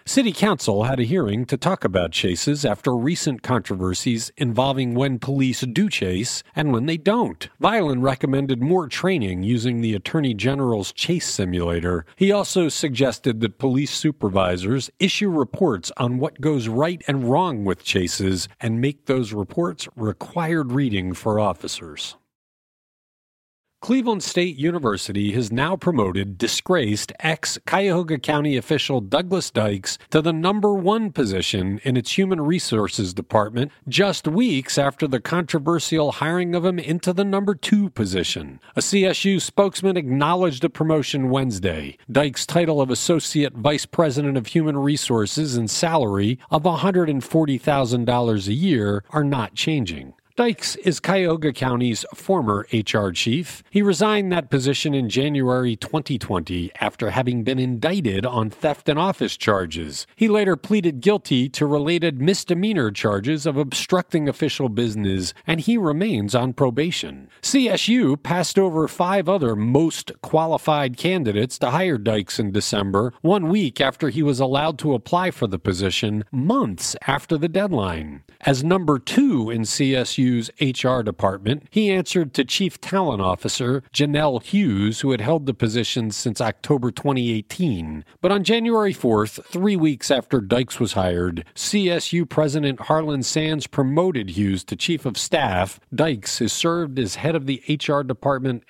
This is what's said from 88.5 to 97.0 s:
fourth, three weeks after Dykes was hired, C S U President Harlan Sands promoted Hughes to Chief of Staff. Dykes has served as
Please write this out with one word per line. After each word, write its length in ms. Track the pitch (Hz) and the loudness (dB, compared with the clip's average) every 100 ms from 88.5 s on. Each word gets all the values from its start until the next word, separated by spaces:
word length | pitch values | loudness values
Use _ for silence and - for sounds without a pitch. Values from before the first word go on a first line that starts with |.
| 233 226 226 202 | 0 2 2 0
fourth, 480 | - 123 107 107 - | 0 2 2 2 -4
three 320 | - 175 202 190 | -8 -2 0 4
weeks 340 | 156 127 - | 2 0 0
after 300 | 135 - 131 | 0 2 0
Dykes 400 | 98 120 127 - | 2 0 0 -2
was 140 | 113 | -2
hired, 500 | 98 92 87 90 85 85 | 2 0 2 0 -4 -8
C 340 | - - 208 185 | -10 -2 2 2
S 240 | 170 - | 0 0
U 140 | 170 165 | -2 0
President 560 | - 151 151 143 131 | 0 2 2 0 -2
Harlan 400 | - 156 151 143 | 0 0 2 -2
Sands 460 | 117 156 156 156 - | 0 0 0 -2 -2
promoted 600 | - 131 151 185 135 95 | 0 2 2 2 0 -4
Hughes 340 | 87 101 92 | 0 0 0
to 120 | - 98 | -4 -6
Chief 300 | - 160 139 | -2 -2 -2
of 100 | - | -6
Staff. 640 | - 160 127 90 92 - _ | 0 0 2 0 -2 -4 _
Dykes 460 | 120 160 117 - - | 0 0 0 -6 -2
has 120 | 113 | -2
served 460 | - 165 170 156 | 0 -2 -2 -2
as 180 | 131 | -4